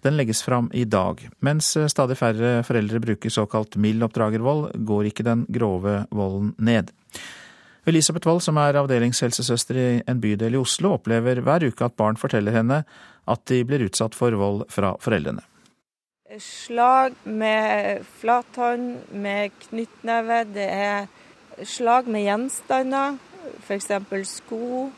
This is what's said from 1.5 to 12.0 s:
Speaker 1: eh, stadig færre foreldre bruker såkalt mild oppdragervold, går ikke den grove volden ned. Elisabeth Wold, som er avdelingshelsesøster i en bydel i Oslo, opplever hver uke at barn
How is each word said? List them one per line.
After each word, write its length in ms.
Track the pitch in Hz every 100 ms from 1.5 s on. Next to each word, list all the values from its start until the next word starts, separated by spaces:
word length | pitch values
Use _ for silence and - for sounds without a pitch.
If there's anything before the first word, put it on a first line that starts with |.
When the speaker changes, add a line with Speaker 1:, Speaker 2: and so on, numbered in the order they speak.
| 151 - -
Speaker 1:
eh, 120 | 151
stadig 280 | - 131 131
færre 480 | 120 110 117 120
foreldre 380 | 117 120 104 113
bruker 280 | 117 104 113
såkalt 460 | 113 104 110 107 98
mild 260 | 104 110
oppdragervold, 840 | 113 - 107 110 120 151 151 - 110
går 260 | 104 104
ikke 120 | - 113
den 200 | 117 117
grove 560 | 101 110 92 98 101 107
volden 440 | 107 98 98 104 -
ned. 340 | 110 117 - _ _ - - - - - - _ -
Elisabeth 400 | 160 151 165 165
Wold, 140 | 170
som 160 | 175 151
er 160 | 147
avdelingshelsesøster 1000 | 143 139 127 120 120 123 120 123 117 - 127
i 280 | 127 120 -
en 140 | 123
bydel 320 | 107 104 113
i 40 | 127
Oslo, 400 | 127 - 180 104
opplever 440 | - 117 117 127
hver 260 | 123 160 151
uke 160 | -
at 140 | 120
barn 180 | -